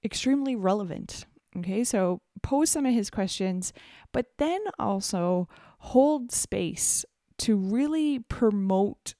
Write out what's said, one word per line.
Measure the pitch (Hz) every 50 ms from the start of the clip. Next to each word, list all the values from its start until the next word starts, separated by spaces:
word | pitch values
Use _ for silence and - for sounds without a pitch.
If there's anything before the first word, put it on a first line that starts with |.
| _
extremely | 220 - - - 262 269 277 277 269 254
relevant, | 226 190 185 190 214 202 175 156 - - - - - - _ _ _ _ _ _ 180
okay? | 175 175 190 208 247
So | - - 208 190 180 180 175 _ _ _ -
pose | _ - 269 277 311 311
some | - 311 277
of | 262 247
his | 233 202 -
questions, | - - 196 190 - - 190 185 185 185 180 - - - - - - - - -
but | _ 247 247 _ _ _
then | 294 311 349 381 427 403 - -
also | - 214 202 196 196 - - 185 175 175 180 180 180 - - - - - - _
hold | - - - 247 269 294 302 294 247 240
space | - - - - - 202 185 165 - - - - - - - - _ _ _ _ _ _
to | - - 220 202
really | 190 190 202 240 277 294 311 320 311 302 285 254
promote | 226 _ - - 247 220 214 202 196 190 190 190 196 202 - _ _ - -